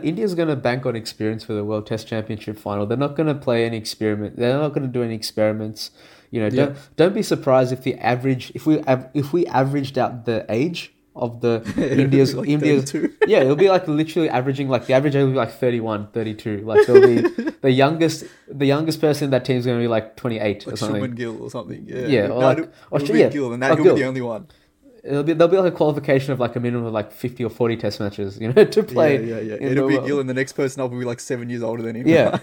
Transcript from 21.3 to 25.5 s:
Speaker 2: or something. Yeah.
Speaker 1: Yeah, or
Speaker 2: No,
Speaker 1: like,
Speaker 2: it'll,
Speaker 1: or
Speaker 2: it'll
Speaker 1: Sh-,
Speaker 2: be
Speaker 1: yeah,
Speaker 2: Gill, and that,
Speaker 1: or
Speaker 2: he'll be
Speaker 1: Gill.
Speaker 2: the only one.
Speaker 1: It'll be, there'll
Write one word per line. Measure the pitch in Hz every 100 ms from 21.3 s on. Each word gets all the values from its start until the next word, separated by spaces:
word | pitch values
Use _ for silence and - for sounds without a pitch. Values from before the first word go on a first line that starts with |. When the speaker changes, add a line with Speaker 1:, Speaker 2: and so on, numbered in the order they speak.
| 110
Speaker 2:
or | 117
something. | 123 104 107 104
Yeah. | 123 127
Speaker 1:
Yeah, | 123 101
or |
Speaker 2:
No, | 117
Speaker 1:
like, | 131 135
Speaker 2:
it'll, | 165 - -
Speaker 1:
or | 147
Speaker 2:
it'll | 143
Speaker 1:
Sh-, |
Speaker 2:
be | 156
Speaker 1:
yeah, | 135
Speaker 2:
Gill, | 147 127
and | 123
that, | 135
Speaker 1:
or |
Speaker 2:
he'll | 156
be | 175
Speaker 1:
Gill. | 147
Speaker 2:
the |
only | 131 131
one. | 120 107 95 _ _ _ _ -
Speaker 1:
It'll | - 143
be, | 147
there'll | 160 170